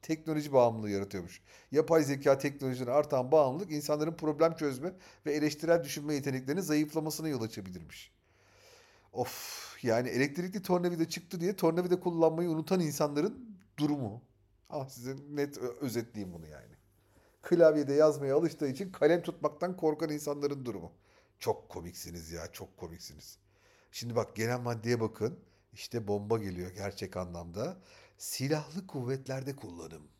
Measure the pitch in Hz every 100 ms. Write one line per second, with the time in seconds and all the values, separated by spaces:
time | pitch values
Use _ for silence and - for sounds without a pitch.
0 | - 156 160 151 147 135 120 110 107 101
1 | 98 98 87 - _ - - 139 156 165
2 | 139 139 139 139 143 139 135 123 123 139
3 | 147 135 127 156 135 139 196 151 147 151
4 | 156 160 156 151 165 165 151 127 160 185
5 | - - - 147 151 143 160 170 147 147
6 | 147 147 135 131 131 160 165 151 151 156
7 | 156 147 156 135 113 - 95 90 78 -
8 | - _ _ _ _ _ - - - -
9 | _ - 123 - - - - - 123 113
10 | 127 123 143 147 185 202 180 180 175 175
11 | 165 - - 180 175 196 165 165 180 175
12 | 180 170 165 160 175 160 156 190 160 143
13 | 151 143 180 - 247 135 - - 147 -
14 | 117 113 _ _ _ _ _ - 135 131
15 | 120 135 143 147 143 139 120 120 139 113
16 | 117 107 92 85 78 73 57 - _ _
17 | _ _ _ _ - 175 160 151 139 143
18 | 156 139 139 139 170 - 143 131 196 -
19 | 151 170 165 160 147 147 175 185 160 151
20 | 160 147 147 143 143 143 123 101 82 _
21 | _ _ _ _ - 107 - 90 85 87
22 | 87 85 78 85 82 - 92 _ 87 82
23 | - 71 - - _ _ _ _ _ -
24 | 117 117 107 - 113 123 120 113 113 120
25 | 110 - 110 180 - _ _ 104 - 120
26 | 104 101 101 113 101 90 90 92 101 95
27 | 92 92 90 85 85 85 139 185 - -
28 | - _ - - 131 151 147 160 190 143
29 | 120 135 135 135 131 139 104 85 80 80
30 | 73 _